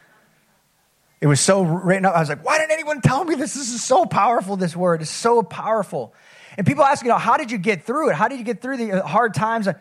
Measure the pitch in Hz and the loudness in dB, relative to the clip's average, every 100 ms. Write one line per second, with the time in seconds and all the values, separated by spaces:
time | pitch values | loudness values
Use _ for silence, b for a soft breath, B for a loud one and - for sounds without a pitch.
0 | b b b b b b _ _ _ _ | b b b b b b _ _ _ _
1 | _ _ 151 139 - 196 175 170 180 190 | _ _ 2 4 4 4 2 0 0 2
2 | 190 165 160 147 240 311 311 311 302 294 | 2 2 0 -4 -2 0 0 -2 -2 -2
3 | 220 262 349 311 294 269 247 240 - 254 | 0 0 0 -2 -4 -6 -8 -8 2 2
4 | 320 - 208 233 185 196 180 175 180 165 | 2 2 2 0 -2 -4 -4 -2 0 0
5 | 156 - 233 233 202 - 180 220 185 160 | -4 -4 2 2 0 -6 -2 -2 -2 -8
6 | 110 B B B B - 196 285 277 285 | -10 B B B B -4 0 4 4 4
7 | 240 202 170 254 254 226 180 190 - 277 | 2 0 2 0 0 -2 -2 -2 -4 -2
8 | 302 156 220 269 226 233 254 269 226 190 | 0 0 0 -2 -6 -6 -6 -6 -2 -2
9 | 151 190 233 - 220 226 196 160 | 0 0 0 0 -2 -2 -4 -6